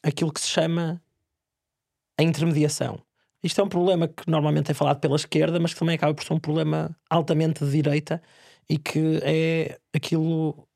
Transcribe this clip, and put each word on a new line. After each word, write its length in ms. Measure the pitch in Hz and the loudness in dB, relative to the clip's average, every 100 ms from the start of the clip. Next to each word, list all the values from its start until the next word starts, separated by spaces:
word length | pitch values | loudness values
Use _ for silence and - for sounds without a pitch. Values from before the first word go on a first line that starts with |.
aquilo 300 | 156 - 165 | -2 0 -2
que 80 | - | -2
se 80 | - | -2
chama 520 | - 165 165 165 175 _ _ _ _ _ _ _ _ _ _ _ - | 0 0 0 -4 -6 _ _ _ _ _ _ _ _ _ _ _ 0
a 40 | |
intermediação. 760 | 160 151 165 151 151 - 123 - _ _ _ _ | 2 2 0 2 0 0 -6 -6 _ _ _ _
Isto 180 | 175 - | -4 0
é 40 | |
um 40 | 196 | 0
problema 400 | 175 180 175 165 | 2 2 2 0
que 200 | - - | -4 -2
normalmente 420 | 156 151 151 147 | 0 2 0 -2
é 40 | |
falado 240 | 143 143 143 | 0 0 2
pela 160 | 143 143 | 0 0
esquerda, 440 | - 156 160 170 | 0 0 2 2
mas 120 | 170 | -2
que 60 | - | 0
também 160 | 165 | -2
acaba 180 | 160 151 | 2 0
por 120 | 156 | -2
ser 80 | - | -4
um 60 | 160 | -4
problema 540 | 151 156 151 156 160 160 _ | -2 -2 0 -2 -4 -10 _
altamente 560 | 165 160 156 160 160 | 0 2 2 2 0
de 60 | 143 | 0
direita 500 | 147 147 147 151 170 _ - - _ _ | 2 2 0 -2 -8 _ -20 -20 _ _
e 80 | 156 | -4
que 440 | - 156 160 156 | -2 0 0 0
é 560 | 139 160 160 165 160 - _ | 0 2 2 0 -2 -8 _
aquilo 600 | 156 - 160 160 160 156 - _ | -6 -2 0 0 0 -2 -4 _